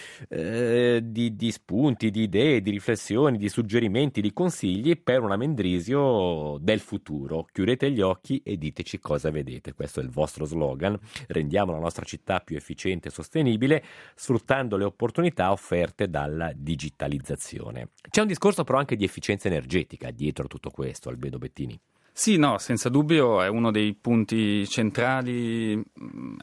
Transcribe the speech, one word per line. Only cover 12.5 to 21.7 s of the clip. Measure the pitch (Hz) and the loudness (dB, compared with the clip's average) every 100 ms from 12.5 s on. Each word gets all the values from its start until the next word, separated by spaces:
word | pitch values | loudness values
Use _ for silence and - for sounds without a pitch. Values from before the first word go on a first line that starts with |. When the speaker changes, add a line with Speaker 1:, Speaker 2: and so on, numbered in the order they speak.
| 78 | -10
Speaker 1:
efficiente | - 78 92 90 76 | -10 -6 -4 -4 -6
e | |
sostenibile, | - 80 160 135 110 131 151 - - - | -12 -6 0 2 4 4 2 0 -16 -20
sfruttando | - - 120 - 135 123 101 | -8 -2 0 2 0 0 0
le | |
opportunità | 101 - 120 - 170 - 92 | 0 -2 -2 2 2 4 2
offerte | 98 - 90 85 - 98 | 2 0 0 0 0 -2
dalla | 76 73 78 82 73 | -2 -2 -2 -4 -6
digitalizzazione. | 71 78 76 - 69 71 65 69 - - 58 - - _ - | -4 -4 -6 -6 -4 -4 -4 -8 -8 -10 -10 -10 -12 _ -4
C'è | - | 0
un | 214 | 0
discorso | 175 202 202 | 2 2 2
però | 147 131 | 2 2
anche | 143 117 | 2 0
di | |
efficienza | - - - 101 98 | 0 -2 -2 -2 0
energetica | 80 64 90 - - 65 | 0 0 -2 -2 -6 -12
dietro | 60 73 71 67 | -4 -4 -4 -8
tutto | - - | -10 -12
questo, | - 67 - 64 | -8 -8 -8 -12
Albedo | 62 69 64 | -10 -8 -8
Bettini. | 64 - 65 | -10 -10 -10